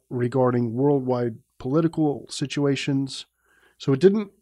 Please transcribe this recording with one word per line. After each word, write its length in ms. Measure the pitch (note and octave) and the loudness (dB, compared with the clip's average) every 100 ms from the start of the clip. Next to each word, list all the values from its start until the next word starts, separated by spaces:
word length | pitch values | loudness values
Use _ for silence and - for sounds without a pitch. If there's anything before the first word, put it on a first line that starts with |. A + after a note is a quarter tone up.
| _ | _
regarding 640 | B2+ A#2+ C3 B2+ B2 A#2+ | -4 -2 2 2 2 -2
worldwide 640 | A#2 C#3+ C#3+ B2+ B2 A#2+ A2+ _ _ | 0 2 2 0 -2 -2 -6 _ _
political 680 | B2+ D3+ E3 E3 D3+ A#2 - | -2 0 0 0 0 -2 -10
situations. 960 | - C#3 - C#3+ C3+ - C3+ C3+ - - _ _ _ _ _ | -8 -6 -2 0 0 0 -2 -2 -8 -16 _ _ _ _ _
So 160 | - | -2
it 60 | C3+ | 4
didn't 300 | F3+ G#3+ G3+ _ | 4 4 -4 _